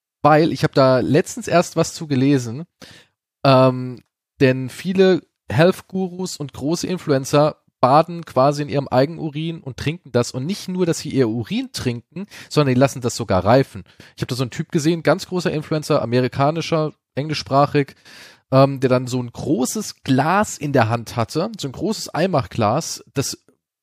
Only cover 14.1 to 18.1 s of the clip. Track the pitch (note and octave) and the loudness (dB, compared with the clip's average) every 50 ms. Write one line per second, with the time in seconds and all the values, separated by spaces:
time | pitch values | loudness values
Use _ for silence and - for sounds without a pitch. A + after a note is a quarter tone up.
14.1 | _ - - - B2+ A#2+ C3+ A2+ - - E3 - - E3 C#3 E3 F3 E3 D3+ D3 | _ -10 -10 -8 -6 -6 -6 -6 -6 -8 -6 -4 -4 -2 0 0 0 0 2 0
15.1 | D#3 G3 - - F#3 F3+ - F#3 - D#3 D3 - D#3 D#3 D3+ - D3+ - - A#2 | 0 0 -2 -6 -6 -4 -4 -2 -4 -4 -4 -4 -4 -4 -2 0 0 0 0 0
16.1 | A#2+ B2+ B2+ A#2+ - C3+ C#3 D3 D#3+ E3 D3+ - E3+ D#3+ D#3 D3+ - _ _ _ | 0 0 0 0 0 0 0 0 0 -2 -4 -2 -2 -2 -2 -4 -6 _ _ _
17.1 | _ - D3 D#3 D3 - - - C3+ C#3 C#3+ - - D3 C#3 - - _ _ - | _ -8 -6 -6 -6 -8 -4 0 2 2 2 2 2 0 -2 -2 -6 _ _ -20